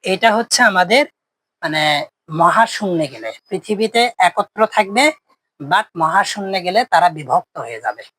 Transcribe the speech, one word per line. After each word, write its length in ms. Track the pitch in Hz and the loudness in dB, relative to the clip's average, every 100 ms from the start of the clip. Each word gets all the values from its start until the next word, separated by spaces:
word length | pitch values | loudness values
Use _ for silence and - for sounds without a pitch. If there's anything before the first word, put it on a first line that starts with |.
এটা 240 | - 185 226 214 | -4 0 2 2
হচ্ছে 240 | 226 - 240 | 0 2 2
আমাদের 320 | 185 180 240 294 _ _ _ _ _ | 2 2 2 0 _ _ _ _ _
মানে 200 | 156 156 151 147 - _ _ 156 | -6 -2 0 -2 -4 _ _ 0
মহাশূন্যে 640 | 170 214 226 - 202 170 151 | 2 4 0 0 -4 -2 -4
গেলে 180 | 127 113 - _ | -6 -14 -14 _
পৃথিবীতে 540 | 190 - 202 220 233 240 - 240 | -10 -6 -4 0 0 0 2 0
একত্র 320 | - 202 - 220 | 2 -6 -2 0
থাকবে, 300 | - 196 208 294 311 _ _ _ _ | 0 0 2 0 0 _ _ _ _
but 260 | 143 185 220 175 | -2 -2 -2 -2
মহাশূন্যে 560 | 160 185 196 208 196 190 180 | 0 0 0 -6 -6 -4 -2
গেলে 140 | 196 247 | -2 2
তারা 160 | 170 175 156 | 2 2 0
বিভক্ত 380 | 135 147 - - | -2 -2 -2 -14
হয়ে 180 | 120 113 | -12 -8
যাবে। 200 | 107 107 - | -8 -8 -14